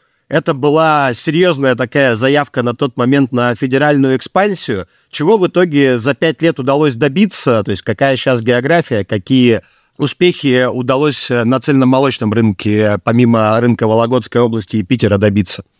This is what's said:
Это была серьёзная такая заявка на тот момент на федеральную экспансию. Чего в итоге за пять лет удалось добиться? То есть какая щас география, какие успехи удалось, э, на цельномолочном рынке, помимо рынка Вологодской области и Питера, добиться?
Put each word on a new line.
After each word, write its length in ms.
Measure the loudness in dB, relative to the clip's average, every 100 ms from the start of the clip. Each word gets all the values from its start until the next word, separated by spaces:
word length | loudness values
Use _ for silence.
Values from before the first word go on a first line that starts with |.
| _ _ -6
Это 240 | -4 -4
была 600 | -2 0 2 2 0 0
серьёзная 600 | -4 -4 0 0 0 0
такая 400 | 0 -2 0 2
заявка 480 | 2 2 0 -2 -4
на 120 | -4
тот 240 | -2 -4 -2
момент 340 | 0 2 2
на 220 | 0 -2
федеральную 600 | -2 -2 0 2 2 2
экспансию. 720 | 0 -2 -2 0 -2 -4 -6 -8 _ _
Чего 280 | -4 0 2
в 80 | 2
итоге 520 | 0 0 2 2 2
за 160 | 0
пять 280 | -2 -2 0
лет 160 | -2 0
удалось 380 | -2 0 0 0
добиться? 680 | -2 0 0 0 0 0
То 80 | 0
есть 120 | -4
какая 340 | -4 -2 0 0
щас 260 | 0 0
география, 640 | 0 0 2 0 0 -4
какие 580 | -4 -6 0 2 4 2 -4 _ _ -8
успехи 720 | -6 0 0 0 0 0 0
удалось, 640 | -2 -2 0 0 -2 -2
э, 140 | -2
на 160 | 0 0
цельномолочном 720 | 0 2 2 2 0 -2 -2
рынке, 640 | 0 0 0 -2 0 2 0
помимо 560 | 0 2 4 2 2 2
рынка 280 | 0 0 0
Вологодской 560 | 0 2 -2 -2 0
области 340 | 0 -2 -4 -4
и 60 |
Питера, 340 | -2 0 0 2
добиться? 480 | 2 0 -2 -4 -10 _